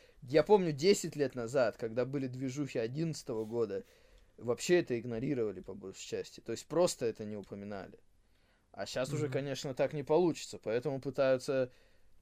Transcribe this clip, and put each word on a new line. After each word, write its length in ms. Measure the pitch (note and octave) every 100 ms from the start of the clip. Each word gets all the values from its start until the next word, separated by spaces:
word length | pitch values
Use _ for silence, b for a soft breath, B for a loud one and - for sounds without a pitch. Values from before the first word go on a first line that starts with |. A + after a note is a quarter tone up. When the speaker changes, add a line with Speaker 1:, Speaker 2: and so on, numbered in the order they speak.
| b b
Speaker 1:
я 200 | B2 D3+
помню, 300 | D3+ G#3 F3+
десять 420 | C#3+ E3+ G3+ E3+ D3
лет 180 | C3+ B2+
назад, 400 | A2+ C3+ A#2 -
когда 280 | A2+ A2+
были 220 | B2+ C#3 C3
движухи 520 | B2 C3+ C3+ C#3 C3
одиннадцатого 640 | A2+ C#3 E3 D3 - A2+
года, 400 | A2 A#2+ A2 F#2+ - b b b b -
вообще 420 | A#2 A#2+ - F3
это 180 | E3+ A#2+
игнорировали 600 | A#2+ A2+ C3+ C3 A2 F#2
по 140 | F#2+
большей 320 | F#2 F#2+ F#2+ -
части, 320 | G#2+ F2+ -
то 120 | -
есть 140 | A2+ -
просто 400 | D#3 F3+ - A#2+
это 180 | G#2+
не 120 | G#2+ G#2
упоминали. 600 | F#2+ G#2 G2+ G2+ F2+ - - _ _ _ _ _ _
А 140 | - G3
щас 260 | - C3
уже, 140 | C#3 C#3+
Speaker 2:
Мгм. 60 |
Speaker 1:
конечно, 420 | C3+ C#3 C3+ D3
так 180 | B2+ C3+
не 120 | D3+
получится, 540 | C3+ D#3 F3+ - - G2+
поэтому 380 | - A#2 D3+ C3+
пытаются, 720 | C#3 C3 C3+ C3 B2 C3+ B2+ b b b b -